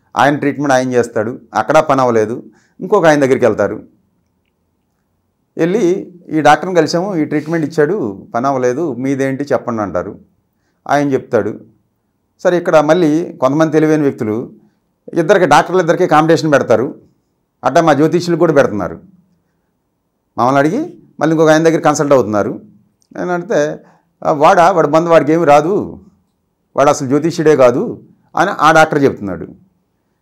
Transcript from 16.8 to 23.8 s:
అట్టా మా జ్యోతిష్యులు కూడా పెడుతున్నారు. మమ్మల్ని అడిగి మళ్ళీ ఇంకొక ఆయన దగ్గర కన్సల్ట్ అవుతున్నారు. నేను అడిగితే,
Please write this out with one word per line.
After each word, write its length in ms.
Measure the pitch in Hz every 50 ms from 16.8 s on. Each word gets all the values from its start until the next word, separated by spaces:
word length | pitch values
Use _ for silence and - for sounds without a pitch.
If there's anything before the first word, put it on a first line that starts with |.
| 127 - - - _ _ _ _ _ _ _ _ _ _ _ _ -
అట్టా 180 | - 135 170
మా 120 | 165 160 147
జ్యోతిష్యులు 460 | 135 156 156 165 175 165 175 170 156
కూడా 140 | 175 165 147
పెడుతున్నారు. 600 | 139 120 104 104 101 87 78 80 - - - _ _ _ _ _ _ _ _ _ _ _ _ _ _ _ _ _ _ _ _ _ _ _ _ _
మమ్మల్ని 220 | 113 117 127 139 139
అడిగి 380 | 143 156 196 277 330 359 - - - _ _ -
మళ్ళీ 140 | 143 160 165
ఇంకొక 160 | 156 160 151
ఆయన 140 | 156 160 165
దగ్గర 160 | 160 156 165
కన్సల్ట్ 340 | - 151 147 143 151 143 147
అవుతున్నారు. 480 | 127 131 104 107 101 98 123 - - - - _ _ _ _ _ _ _ _ -
నేను 180 | - 175 180 180
అడిగితే, 460 | 175 175 202 214 151 147 151 160 -